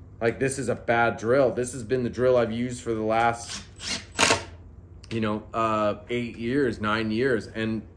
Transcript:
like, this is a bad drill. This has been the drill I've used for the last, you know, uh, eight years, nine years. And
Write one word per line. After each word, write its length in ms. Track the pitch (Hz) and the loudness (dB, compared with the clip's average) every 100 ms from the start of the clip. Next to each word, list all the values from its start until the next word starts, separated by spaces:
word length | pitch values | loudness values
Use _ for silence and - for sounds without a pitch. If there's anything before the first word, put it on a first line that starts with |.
| - - | -18 -2
like, 180 | 117 113 | 0 2
this 200 | 131 135 | -2 -2
is 100 | 117 | -4
a 60 | 107 | -2
bad 420 | - 117 117 92 | 2 4 4 2
drill. 340 | 110 135 123 | 2 4 4
This 220 | 120 123 | 2 -4
has 100 | 135 | -6
been 200 | 107 127 | -2 -2
the 60 | 117 | -2
drill 280 | 92 127 123 | 2 4 4
I've 140 | 113 | 2
used 320 | 113 123 123 | 0 -4 -4
for 100 | 117 | -4
the 80 | 110 | -2
last, 600 | 110 113 117 117 - - - - - - - - - - - - - - - - - | 0 2 2 0 -6 -12 -12 -12 -8 -8 -6 2 2 2 -2 -18 -20 -20 -20 -20 -8
you 120 | 113 | -2
know, 200 | 110 107 - 113 | -2 -2 -4 -2
uh, 400 | 113 107 104 101 - | 0 2 0 -2 -4
eight 280 | 123 120 101 | -6 -4 -6
years, 420 | 117 139 127 98 | -2 0 0 0
nine 300 | 107 110 110 | -2 0 0
years. 380 | 110 131 110 - | 0 2 0 -2
And 340 | 110 110 110 - | -4 -4 -4 -8